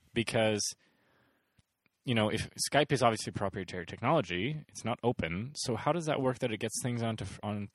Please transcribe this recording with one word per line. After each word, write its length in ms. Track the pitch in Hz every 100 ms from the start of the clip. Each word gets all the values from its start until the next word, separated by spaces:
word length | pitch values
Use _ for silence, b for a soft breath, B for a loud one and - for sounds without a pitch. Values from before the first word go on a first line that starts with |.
| _
Because, 480 | 120 110 120 110 104 - - b b b b b b b b _ _ _ _
you 100 | 139
know, 140 | 113 107
if 220 | 101 95 - -
Skype 220 | 139 151
is 100 | 135
obviously 300 | 120 110 -
proprietary 540 | - 98 98 92 90 82
technology, 720 | 98 120 160 92 90 123 151 -
it's 160 | -
not 160 | 110 -
open. 520 | 120 120 82 87 127 -
So 220 | - 110
how 160 | 147
does 140 | 170 156
that 140 | 139
work 180 | 131 123
that 120 | 127
it 60 | 107
gets 200 | 113 -
things 180 | 127 120
onto 220 | 117 110
f-, 160 | 101 -
on 280 | 107 104 101